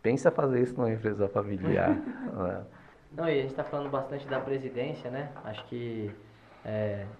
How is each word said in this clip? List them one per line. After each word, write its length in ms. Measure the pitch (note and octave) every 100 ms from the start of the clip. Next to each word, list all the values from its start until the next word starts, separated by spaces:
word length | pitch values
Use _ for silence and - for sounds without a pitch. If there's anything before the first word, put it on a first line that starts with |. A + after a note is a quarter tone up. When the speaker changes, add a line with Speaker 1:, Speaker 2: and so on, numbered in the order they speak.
Speaker 1:
Pensa 300 | A2+ C3 E3+
fazer 300 | - C#3+ B2
isso 140 | B2 -
numa 160 | A#2
empresa 360 | A2 A2 G#2 G2+
familiar, 640 | G#2 G2+ G2 F#2+ F#2+ F2 - C#4+ -
Speaker 2:
<laughs> 180 | B3+ -
Speaker 1:
né? 260 | F2+ F#2+ G#2+ - - - -
Speaker 2:
Não, 180 | D3 E3
e 100 | C#3+
a 20 |
gente 100 | C3+
tá 100 | C3+
falando 260 | C#3 C#3+ C#3+
bastante 380 | C#3 C3+ C#3+ -
da 120 | C3
presidência, 720 | C#3 C3+ C3 A#2+ C#3+ - B2
né? 220 | C3 D3 -
Acho 220 | A2 G#2+ -
que, 440 | A#2+ A#2+ A2 G#2+ G#2 - - - - -
é, 400 | G#2+ G#2+ G2+ G2+